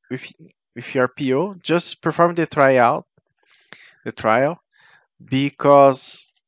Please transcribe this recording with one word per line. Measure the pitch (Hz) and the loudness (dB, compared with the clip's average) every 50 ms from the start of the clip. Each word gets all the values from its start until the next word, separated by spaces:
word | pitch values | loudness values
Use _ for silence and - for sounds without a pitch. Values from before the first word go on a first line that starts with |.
| _ - | _ -14
with, | 127 131 - - - _ 160 175 _ _ _ _ - | -14 -14 -14 -16 -20 _ -20 -20 _ _ _ _ -20
with | 120 120 - - | -20 -14 -6 -2
your | 135 127 127 | -2 -2 -2
P | _ - 147 131 131 | _ -4 -4 -4 -2
O, | 139 175 208 196 | -2 -4 -6 -8
just | 175 - - 156 175 170 - - - - | -10 -6 -4 -4 -2 -2 -4 -6 -6 -6
perform | 165 156 - 170 170 175 | -4 -2 0 0 0 0
the | 170 160 | -2 -6
tryout, | - - 151 139 135 131 127 120 117 143 - - _ _ _ _ _ _ _ _ _ _ _ _ - - - - - _ _ - | -4 0 2 2 4 4 4 2 2 0 -2 -8 _ _ _ _ _ _ _ _ _ _ _ _ -20 -20 -20 -20 -20 _ _ -16
the | - | -16
trial, | - - - 113 110 120 135 147 175 - _ _ _ _ _ _ _ _ _ _ _ _ | -10 -4 -2 0 0 0 0 -2 -4 -8 _ _ _ _ _ _ _ _ _ _ _ _
because | - - 131 135 139 139 - - - 143 143 139 139 139 131 131 - - - - - - _ _ _ | -10 -6 -4 -4 -4 -4 -4 -2 2 4 6 6 6 6 4 0 -2 -4 -4 -6 -8 -16 _ _ _